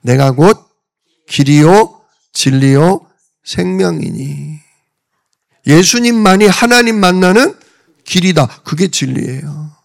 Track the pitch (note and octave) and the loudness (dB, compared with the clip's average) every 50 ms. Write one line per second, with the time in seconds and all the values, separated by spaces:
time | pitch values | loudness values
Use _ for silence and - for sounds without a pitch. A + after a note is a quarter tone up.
0 | - B2 B2 C3+ C#3 C3+ B2 C3+ D#3 G3+ G#3+ - _ _ _ _ _ _ _ _ | 0 0 0 2 2 0 2 2 2 2 2 0 _ _ _ _ _ _ _ _
1 | _ _ _ _ _ _ - - C#3+ C3+ D3 D3 D3+ D#3+ F#3+ G#3+ A3 - - _ | _ _ _ _ _ _ -4 -2 0 2 4 4 4 4 4 4 2 0 -6 _
2 | _ _ _ _ _ _ _ - - C#3+ C3+ C3+ C3+ C3+ C3+ C#3 D#3+ F3+ G3 - | _ _ _ _ _ _ _ -4 -4 -2 0 0 2 2 2 4 2 2 0 -2
3 | _ _ _ _ _ _ _ _ _ - - - - F#3 F#3+ F#3+ F#3+ F3 E3+ D#3+ | _ _ _ _ _ _ _ _ _ -12 -8 -6 -6 -4 -4 -4 -4 -4 -4 -6
4 | - - - - C3+ C#3+ C#3+ C#3 C#3+ D3+ D#3 D3+ _ _ _ _ _ _ _ _ | -8 -10 -10 -10 -10 -12 -12 -12 -14 -16 -16 -18 _ _ _ _ _ _ _ _
5 | _ _ _ _ _ _ _ _ _ _ _ _ _ B2+ C#3+ E3 F#3+ - - A#3+ | _ _ _ _ _ _ _ _ _ _ _ _ _ 2 4 4 4 2 -2 0
6 | A#3+ A#3+ A#3 A3+ G#3+ F#3+ F#3 G3 G#3 G3+ F3+ - A#3 A#3 A#3+ A#3+ A#3+ A#3 A3 G#3 | 0 0 0 2 2 2 4 4 4 2 2 0 0 2 2 2 2 0 0 0
7 | F#3+ F3+ F3+ F#3 F#3 F3+ F#3+ A3+ C4+ - - _ _ _ _ _ _ _ _ _ | 0 0 2 2 2 2 2 2 2 0 -4 _ _ _ _ _ _ _ _ _
8 | _ - - F#3 F3 F#3 E3+ D#3 C3+ A#2 - _ _ - D#3 D3+ G3 F#3 - - | _ -4 -4 -2 0 0 0 0 -2 -2 -6 _ _ -10 -4 -4 -4 -4 -4 -6
9 | C#3 C3 C3 - - A#2+ B2+ C3+ D3+ D3 D3 D3+ D3+ D3+ D3+ _ | -6 -6 -6 -6 -8 -8 -10 -12 -12 -14 -14 -14 -16 -16 _ _